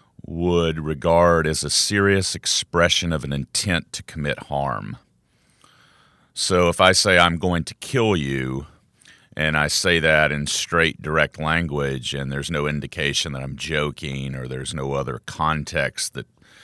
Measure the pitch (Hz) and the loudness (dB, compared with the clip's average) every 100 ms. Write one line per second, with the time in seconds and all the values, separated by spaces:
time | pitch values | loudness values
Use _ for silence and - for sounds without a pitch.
0 | _ - - 82 87 87 82 80 76 73 | _ -20 -10 -2 2 2 2 0 -4 -2
1 | 85 85 87 85 80 78 73 - - 104 | 4 6 6 6 2 -2 -2 0 0 2
2 | 98 98 92 - - - - 85 85 - | 4 2 0 -4 -2 -2 0 2 4 4
3 | 87 78 69 69 67 - 104 85 - - | 0 -2 -2 -4 -4 -4 -2 -2 -4 -12
4 | - 78 71 69 - 69 69 53 52 - | -12 -6 -4 -4 -6 -4 -4 -4 -8 -14
5 | _ _ _ _ _ _ _ _ _ _ | _ _ _ _ _ _ _ _ _ _
6 | _ _ _ - - 90 87 85 95 95 | _ _ _ -8 0 4 4 6 6 6
7 | 104 90 87 85 92 85 80 - - 131 | 6 6 4 2 0 0 -2 -10 -4 0
8 | 110 95 67 67 65 67 - _ _ _ | 2 2 0 -2 -4 -6 -10 _ _ _
9 | _ - _ - 78 76 76 - 92 85 | _ -20 _ -4 0 2 2 0 2 2
10 | 78 78 76 73 71 - - 85 82 - | 4 4 4 0 -4 -4 -2 2 2 0
11 | 76 78 73 - 78 82 85 71 69 67 | -2 0 0 0 -2 0 -2 -2 -2 -4
12 | 60 71 67 69 71 80 73 76 69 - | -6 -6 -6 -6 -4 -2 -2 -4 -6 -4
13 | 71 71 - 67 67 62 - 78 76 71 | -2 -2 -4 -6 -10 -10 -4 -2 -2 -4
14 | 76 67 67 65 64 65 65 78 67 69 | -8 -8 -8 -8 -8 -8 -8 -6 -4 -4
15 | 65 60 - - 78 78 71 82 67 - | -4 -8 -10 -2 -2 0 -2 -2 -2 -4
16 | - - 57 _ _ - | -8 -8 -12 _ _ -20